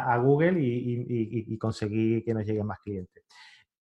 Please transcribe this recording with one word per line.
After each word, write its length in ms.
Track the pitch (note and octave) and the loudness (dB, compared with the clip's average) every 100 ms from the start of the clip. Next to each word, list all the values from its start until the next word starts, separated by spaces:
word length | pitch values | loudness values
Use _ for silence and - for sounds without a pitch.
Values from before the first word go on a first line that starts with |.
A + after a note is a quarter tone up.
| C3 | 4
a 60 | A#2+ | 4
Google 420 | C3 C#3+ E3 F#3 | 4 4 4 2
y, 60 | B2+ | 0
y, 340 | B2 B2 A#2+ | 0 -2 -4
y, 520 | A#2+ A#2+ A2 A#2 G#2+ | -2 -2 -2 -4 -6
y 40 | A2 | -4
conseguir 640 | A2 - A2 G#2+ A2 A2+ | -4 -2 -2 0 2 0
que 80 | A2+ | 0
nos 140 | A2 G#2 | -2 -2
lleguen 180 | G#2+ G#2 | -2 -4
más 120 | F#2+ | -6
clientes. 440 | - G2 F2+ _ _ - - - _ _ | -8 -8 -10 _ _ -20 -20 -20 _ _